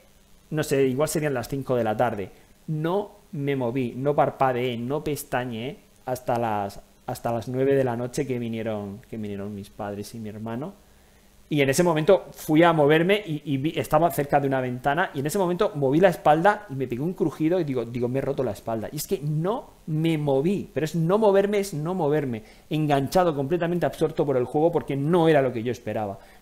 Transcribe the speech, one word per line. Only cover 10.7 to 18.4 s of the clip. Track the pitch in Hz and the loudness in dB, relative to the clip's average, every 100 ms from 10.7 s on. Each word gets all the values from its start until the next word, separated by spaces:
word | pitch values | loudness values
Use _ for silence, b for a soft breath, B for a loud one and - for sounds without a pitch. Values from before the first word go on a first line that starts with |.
| - b b b b b b - | -12 b b b b b b -2
Y | 147 | 2
en | 135 | 2
ese | 135 | 4
momento | 175 156 156 185 - | 2 4 4 4 2
fui | - - 151 | -10 2 6
a | 170 | 6
moverme | 160 143 160 175 208 175 | 6 4 4 4 0 -2
y, | 151 | -8
y | 156 135 | -4 -4
vi, | 156 165 | -2 -4
estaba | 190 156 170 | 0 2 2
cerca | 156 143 143 | 0 0 0
de | 139 | 2
una | 131 | -2
ventana | 127 123 143 151 190 | -2 -2 -2 0 -2
y | 143 | -2
en | 147 | -2
ese | 202 | 0
momento | 175 180 208 | 0 2 0
moví | 147 131 151 | 0 2 6
la | 190 | 4
espalda | - 151 156 196 208 - | 4 4 6 4 2 -2
y | |
me | 135 123 | -6 -6
pegó | 120 | -4
un | 165 | -4
crujido | 175 160 - 156 180 | -2 -4 0 0 0
y | |
digo, | 147 127 | 0 -2
digo, | 113 120 120 | -4 -4 -2
"me | 135 | -2
he | |
roto | 131 143 | -2 -2